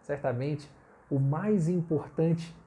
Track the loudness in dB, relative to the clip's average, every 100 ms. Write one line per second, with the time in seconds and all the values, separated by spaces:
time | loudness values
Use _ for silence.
0 | -6 -4 -2 -2 -2 -4 -8 -20 -20 -20
1 | -4 0 2 0 2 2 4 0 0 -2
2 | -2 0 2 2 -4 -16